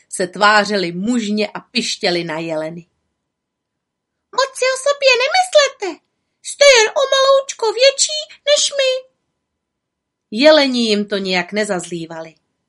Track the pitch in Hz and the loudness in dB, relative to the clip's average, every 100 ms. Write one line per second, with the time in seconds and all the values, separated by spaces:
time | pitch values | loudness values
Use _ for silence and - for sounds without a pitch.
0 | _ - 180 185 208 214 196 208 170 175 | _ -8 -8 0 4 4 2 -2 -4 -4
1 | 214 247 208 214 208 - - 240 240 - | -4 -2 -2 -2 -4 -8 -6 -6 -4 -4
2 | 196 175 170 156 165 156 156 170 - _ | -2 -2 -4 -6 -6 -6 -8 -12 -20 _
3 | _ _ _ _ _ _ _ _ _ _ | _ _ _ _ _ _ _ _ _ _
4 | _ _ _ 403 539 - 508 523 539 571 | _ _ _ -4 -4 -2 -2 0 -2 2
5 | 539 494 539 740 740 605 539 539 381 294 | 2 2 0 0 0 0 0 -2 -8 -8
6 | _ _ _ _ - - 571 494 440 605 | _ _ _ _ -18 4 6 6 4 0
7 | 523 539 539 539 539 - 440 440 539 539 | 0 2 4 2 0 -4 -4 2 2 2
8 | - 622 622 - 571 587 - 571 523 508 | -4 -4 -12 -8 -2 0 0 -2 -2 -2
9 | 508 _ _ _ _ _ _ _ _ _ | -8 _ _ _ _ _ _ _ _ _
10 | _ _ _ 214 294 311 277 247 226 208 | _ _ _ 2 4 4 2 0 0 -2
11 | 202 196 190 180 175 208 208 185 165 170 | -2 -4 -2 -4 -2 -4 -2 -4 -6 -10
12 | 160 165 165 156 _ _ | -12 -14 -16 _ _ _